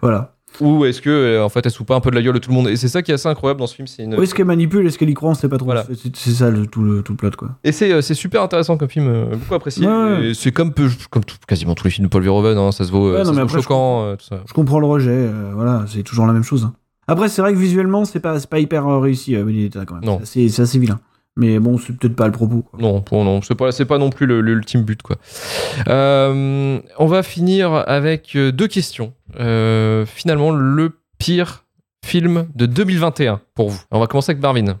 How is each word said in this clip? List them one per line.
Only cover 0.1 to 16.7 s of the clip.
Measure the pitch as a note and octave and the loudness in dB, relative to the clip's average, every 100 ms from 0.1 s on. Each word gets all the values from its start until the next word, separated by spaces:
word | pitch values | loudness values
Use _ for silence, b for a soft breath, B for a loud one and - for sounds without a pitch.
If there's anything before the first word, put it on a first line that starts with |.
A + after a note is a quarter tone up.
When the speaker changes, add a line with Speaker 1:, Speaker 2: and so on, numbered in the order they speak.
| G#2+ B2+ _ _ - | 0 -4 _ _ -2
Speaker 2:
Ou | D3 D3+ C#3 | 2 4 2
est-ce | B2 | 0
que, | C#3+ | 0
euh, | D3+ B2+ A2+ | 2 2 2
en | G#2 | 0
fait, | B2 A#2+ | 0 -2
elle | |
se | - | -4
fout | G#2+ | 0
pas | C3 | 0
un | |
peu | B2+ | 2
de | B2 | 2
la | |
gueule | A#2+ B2+ | 2 0
de | |
tout | B2 | 0
le | B2+ | 0
monde ? | B2 | 2
Et | A2+ | 0
c'est | B2 | 0
ça | F3 | -2
qui | E3 | -2
est | C#3+ | -2
assez | D#3+ | -2
incroyable | D3+ C3+ C#3 | -2 -2 -2
dans | B2 | -4
ce | - | -8
film, | C3+ | -16
c'est | - | -12
une | A2 A2 | -4 0
Speaker 1:
Ou | |
est-ce | F#3 | 0
qu'elle | - F#3 | 2 2
manipule, | E3+ E3 F#3+ F3+ | 2 2 2 2
est-ce | D#3 | 2
qu'elle | D#3 | 0
y | |
croit, | C#3+ D#3 | 0 0
on | |
sait | D3+ C#3+ | 0 0
pas | B2+ | -2
trop. | B2+ | -2
Speaker 2:
Voilà. | A#2+ A2+ | -2 -4
Speaker 1:
C'est, | B2 B2 B2 | -8 -10 -6
c'est | A#2+ | -2
ça | A#2 B2 | 2 2
le, | A2 G#2 | 2 -2
tout | - | 0
le, | G#2+ G#2 | 2 2
tout | G2+ | -2
le | G2+ | -4
plot, | G2+ - | -4 -4
quoi. | - C3 D3 | -12 -6 -4
Speaker 2:
Et | |
c'est, | D3+ G#3 | 0 2
euh, | E3+ | 2
c'est | C#3+ | 2
super | D#3 F3+ A3 | -2 0 0
intéressant | F#3+ F3 E3 E3 | 0 0 0 0
comme | C#3+ | -2
film, | - C#3 | 0 0
euh, | A#2 A2+ A2+ | 0 -2 -4
beaucoup | - | -4
apprécié. | F3 D3+ C3 F#3+ | -4 -4 -2 0
Speaker 1:
Ouais, | |
ouais. | A3+ A3 G3 A2+ | 2 2 0 0
Speaker 2:
Et | |
c'est | A2+ C3+ | 0 -2
comme | B2 E3 | 0 0
peu, | C#3+ C#3 A#2+ - | 2 0 0 -2
comme | - G2+ | -4 -4
tout, | - - | -8 -4
quasiment | F#2 D#2+ E2+ | -2 -2 -2
tous | |
les | G2 | -2
films | F#2 F#2+ | 0 0
de | |
Paul | G2 | 2
Verhoeven, | F#2 G2 G#2+ G#2+ | 2 2 2 2
hein, | G2 | 2
ça | G2 F2+ | 0 0
se | |
vaut, | G2 G2 | 2 2
euh, | C3 | 2
Speaker 1:
Ouais, | |
Speaker 2:
ça | F#3 | 2
Speaker 1:
non, | |
Speaker 2:
se | D3 | 2
Speaker 1:
mais | |
Speaker 2:
vaut | B2+ | 0
Speaker 1:
après, | D#3 | -2
je | |
Speaker 2:
choquant, | B2+ C3+ | 0 0
Speaker 1:
comprends. | C3 B2 G#2+ | 2 0 -2
Speaker 2:
euh, | G2 | -8
tout | - | -10
ça. | G2 F#2+ | -14 -8
Speaker 1:
Je | |
comprends | - D3 D3 | -2 2 2
le | D3 | 2
rejet, | D3 B2+ | 2 2
euh, | B2 A#2+ G#2+ G2+ | 2 0 -4 -6
voilà, | G2+ A#2 A#2+ G#2 | -4 0 0 -2
c'est | G#2+ | -6
toujours | G2 A#2 A2+ | -6 0 2
la | |
même | A2+ | 2
chose, | A2+ C#3 | 2 0
hein. | A2 | -2